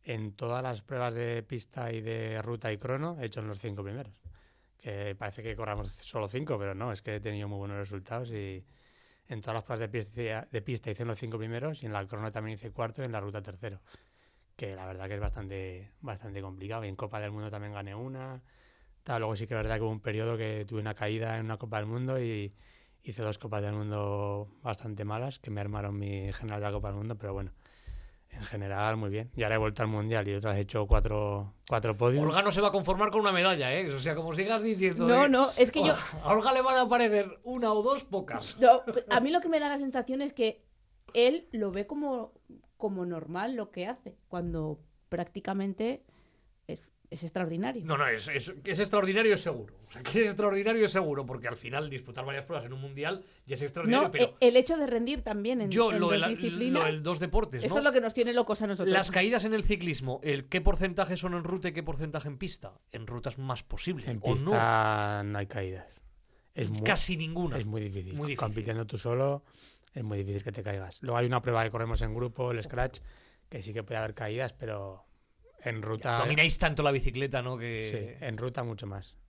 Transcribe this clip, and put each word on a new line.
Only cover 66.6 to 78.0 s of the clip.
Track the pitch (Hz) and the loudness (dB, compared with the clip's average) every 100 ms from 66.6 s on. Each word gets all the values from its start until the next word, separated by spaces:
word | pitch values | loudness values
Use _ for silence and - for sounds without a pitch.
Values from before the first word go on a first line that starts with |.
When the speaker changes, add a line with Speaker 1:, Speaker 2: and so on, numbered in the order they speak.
| 107 | -2
Speaker 1:
muy, | 107 | 0
Speaker 2:
Casi | 107 196 - 175 | 2 2 2 -2
ninguna. | 160 165 170 131 | -2 -2 0 -2
Speaker 1:
es | 107 | -2
muy | 107 | -4
difícil. | 104 98 92 | -4 -6 -6
Speaker 2:
Muy | 147 147 | -6 -4
difícil. | 139 | -2
Speaker 1:
Compitiendo | 113 107 107 110 113 | -2 -2 -4 -4 -4
tú | 107 | -6
solo | 120 120 139 143 _ - - - _ | -2 2 2 0 _ -20 -20 -20 _
es | - | -8
muy | 110 104 | -4 -4
difícil | 98 101 | -2 -4
que | 101 | -4
te | 101 | -8
caigas. | 101 98 95 - | -6 -6 -8 -10
Luego | 131 120 | -2 2
hay | 123 | 2
una | 123 | 2
prueba | 123 117 | 2 2
que | 113 | 2
corremos | 113 117 110 | 0 -2 0
en | 110 | 0
grupo, | 110 123 113 123 | -2 -4 -2 -2
el | 120 | -2
scratch, | 101 123 127 - - - - _ _ | -4 -2 -2 -2 -18 -20 -20 _ _
que | - | -12
sí | 104 | -8
que | 107 | -8
puede | 104 113 | -6 -4
haber | 110 | -4
caídas, | 104 110 113 127 | -4 -6 -4 -6
pero | - 120 104 98 95 _ _ _ _ _ _ | -6 -8 -8 -8 -12 _ _ _ _ _ _
en | 123 110 | -6 -6
ruta | 107 110 127 117 | -4 -4 0 0
Speaker 2:
Domináis | 117 151 160 - | 2 4 4 4
tanto | 170 147 | 0 2
la | 147 | 2
bicicleta, | 135 135 123 139 135 | 4 0 0 -2 -2
¿no? | 123 127 | -2 -4
Que | 117 113 110 107 | -4 -4 -4 -4